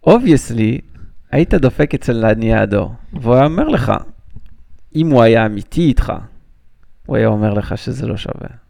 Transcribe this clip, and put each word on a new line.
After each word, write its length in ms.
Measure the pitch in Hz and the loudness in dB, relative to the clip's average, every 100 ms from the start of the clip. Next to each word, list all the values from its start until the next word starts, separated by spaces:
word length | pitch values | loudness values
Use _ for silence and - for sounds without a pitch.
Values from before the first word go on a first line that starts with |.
| - | 4
Obviously, 720 | 220 208 143 - 117 107 117 - - - - - | 4 6 2 2 -2 0 -2 -8 -20 -18 -20 -4
היית 240 | 139 170 | -2 2
דופק 400 | 185 131 - 143 | 2 2 0 -2
אצל 400 | 147 - 117 110 | -2 -2 0 2
דניאדו, 580 | 110 113 107 107 101 92 113 - | 2 2 0 2 0 -4 -10 -14
והוא 220 | - 117 | -8 2
היה 100 | 127 | 4
אומר 240 | 143 165 311 | 4 0 0
לך, 240 | - 120 104 - - - - - - - - - | 0 0 -2 -4 -16 -18 -18 -18 -20 -20 -20 -10
אם 160 | 156 160 | -4 2
הוא 120 | 131 | 4
היה 240 | 113 113 110 | 6 4 2
אמיתי 340 | 104 101 - | -4 -6 0
איתך, 320 | 165 123 - 82 92 - _ _ - _ - - - | 2 2 0 -6 -12 -20 _ _ -20 _ -20 -20 -6
הוא 100 | 113 | 0
היה 100 | 110 | 2
אומר 280 | 107 107 | 2 0
לך 240 | 104 101 107 | -2 -6 -8
שזה 280 | - 127 117 | -8 -8 -6
לא 100 | 104 | -6
שווה. 320 | - - - 120 _ | -8 -12 -14 -18 _